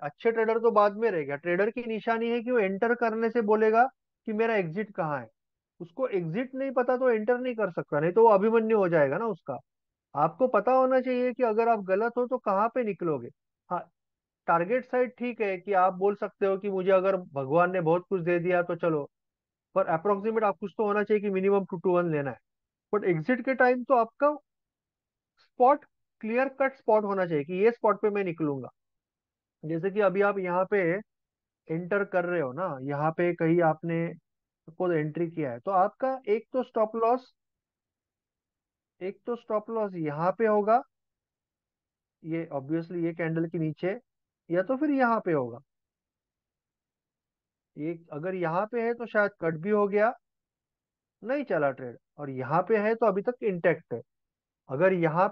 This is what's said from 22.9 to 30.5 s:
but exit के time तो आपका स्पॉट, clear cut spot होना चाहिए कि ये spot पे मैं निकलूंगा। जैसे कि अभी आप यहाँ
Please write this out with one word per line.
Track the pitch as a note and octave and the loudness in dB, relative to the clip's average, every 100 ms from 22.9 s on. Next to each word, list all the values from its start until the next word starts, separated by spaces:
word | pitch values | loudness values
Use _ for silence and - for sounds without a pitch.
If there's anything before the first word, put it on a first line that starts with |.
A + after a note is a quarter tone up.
but | G#3 | -2
exit | G3+ D#3+ D#3 B3+ | 0 0 0 -2
के | B3 | 0
time | B3+ B3+ B3+ | 2 4 2
तो | A#3+ | 2
आपका | B3+ A3+ - C#4+ D4 _ _ _ _ _ _ _ _ _ _ | 2 2 0 0 0 _ _ _ _ _ _ _ _ _ _
स्पॉट, | _ - B3+ C#4+ _ _ _ _ | _ 2 4 4 _ _ _ _
clear | G#3+ A#3 C4+ C4+ | -4 -2 -2 0
cut | C4+ C4 | -2 -2
spot | - G#3+ | 2 2
होना | G#3 G3 F3+ | 2 -2 0
चाहिए | D#3 | -2
कि | C#3+ F#3 | -2 0
ये | A3 | 2
spot | A#3 A3 G3 | 2 2 2
पे | G#3+ | 0
मैं | G3+ | 0
निकलूंगा। | F#3+ E3 D#3 C#3 A#2 - _ _ _ _ _ _ _ _ | -2 -2 -4 -4 -8 -16 _ _ _ _ _ _ _ _
जैसे | D#3 E3 F#3+ | -8 -4 -4
कि | G3 | 2
अभी | G3 F#3 | 2 4
आप | G3+ G3+ | 2 0
यहाँ | F#3 | -2